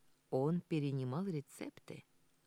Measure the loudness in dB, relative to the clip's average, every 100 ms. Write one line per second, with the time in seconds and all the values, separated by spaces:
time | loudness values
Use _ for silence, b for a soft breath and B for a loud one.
0 | -20 _ _ 2 4 2 2 0 2 0
1 | 0 -2 -2 -4 -6 -10 -10 -12 -14 -16
2 | -16 _ _ _